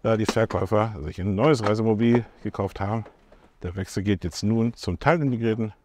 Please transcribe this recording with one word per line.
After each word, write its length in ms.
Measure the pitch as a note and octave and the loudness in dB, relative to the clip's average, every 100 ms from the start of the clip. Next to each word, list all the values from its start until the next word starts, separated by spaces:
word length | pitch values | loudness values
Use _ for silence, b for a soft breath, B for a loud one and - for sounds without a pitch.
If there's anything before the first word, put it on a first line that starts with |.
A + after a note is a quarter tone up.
da 160 | A2+ A2 | 2 0
die 80 | G#2+ | 2
Verkäufer 680 | A2+ A2 F#2 F#2+ G#2+ A2+ G#2+ | 0 0 0 0 2 0 -4
sich 160 | D3+ E2 | -10 -4
ein 140 | F#2+ G2 | -2 2
neues 280 | C#3+ C3 | 4 4
Reisemobil 600 | G#2 G#2+ A2 G#2+ A#2 A#2+ A2+ - | 2 0 2 4 4 4 0 -10
gekauft 380 | G#2+ - G2 - | -10 -4 -6 -4
haben. 260 | G2 A2 G#2 b b b b _ | -4 -4 -6 b b b b _
Der 140 | F#2 F#2 | -10 -8
Wechsel 280 | - - | -6 -4
geht 200 | G2 G2 | 0 0
jetzt 200 | F2 - | -2 -4
nun 300 | G#2 A2+ A#2 | 0 2 0
zum 260 | - - F2 | -2 -6 -2
Teil 220 | C#3 E3+ | 0 2
integrierten 520 | C#3+ A#2+ A#2 A2 A2 - | 0 0 0 0 -4 -8